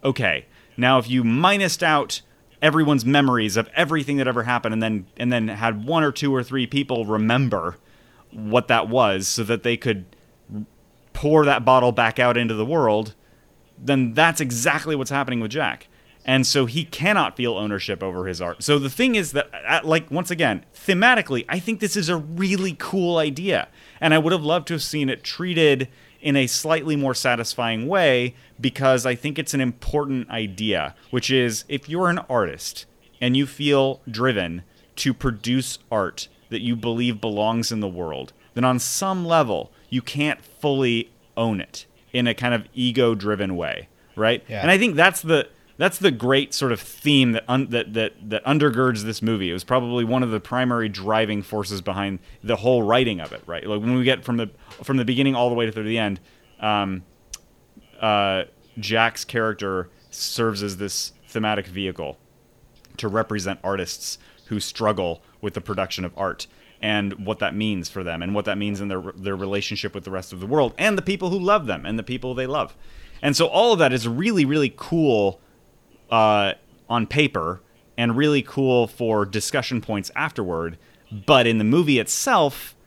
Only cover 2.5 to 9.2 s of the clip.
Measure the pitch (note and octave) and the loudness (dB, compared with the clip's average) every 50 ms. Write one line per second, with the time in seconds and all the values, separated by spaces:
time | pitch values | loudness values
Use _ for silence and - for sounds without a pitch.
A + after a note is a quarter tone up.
2.5 | _ _ - D#3 D3 D#3+ D#3+ D3 D3 C3+ A2 B2 C#3 D3 C#3+ C3+ B2 A#2+ G#2+ G#2+ | _ _ 2 2 4 4 4 4 4 2 4 4 4 4 4 4 2 2 0 0
3.5 | F#2 A2+ A2 - - D3 F3 C#3 D#3+ D#3 C3+ C3+ C#3+ C#3 C3+ B2+ B2 A#2+ A2 A#2+ | 0 0 -2 -2 0 -2 0 0 0 -4 -2 -2 -2 0 0 0 0 -2 0 0
4.5 | B2 A#2+ - A2+ A2 A2 A2+ A2+ A2 G#2 F#2 - _ - A#2+ B2 B2 A#2 A2 A2 | -2 0 0 -2 -2 0 0 0 -2 -4 -6 -10 _ -4 -2 0 0 0 -2 -2
5.5 | G2+ G#2 A2+ A#2 A2 G#2 G#2+ C3 E3 E3 D#3 D3 - - D3 C#3+ C3+ C3 A#2+ A#2+ | -4 -2 -2 -2 -2 -4 -4 -2 0 2 2 0 0 -2 -2 0 0 0 -2 -2
6.5 | B2+ C3+ B2 A#2 - C#3 C3+ - C3 A#2 A2+ G#2 A2 G#2+ G#2+ A2 A#2 C3 C#3 B2+ | -4 -4 -4 -2 -2 -2 -2 0 -2 -4 -2 -2 0 0 2 2 2 2 2 2
7.5 | G#2+ F#2+ D#2+ F2 D#2+ - _ _ - _ _ _ _ _ _ _ - A2+ A2 G#2 | 0 -2 -2 -4 -8 -10 _ _ -20 _ _ _ _ _ _ _ -16 -12 -6 0
8.5 | G#2+ B2 A#2+ - B2 A2+ D#2+ G#2+ A#2 C3 A#2+ G#2 G2 F#2+ | 0 0 2 4 2 2 2 2 2 4 4 4 2 0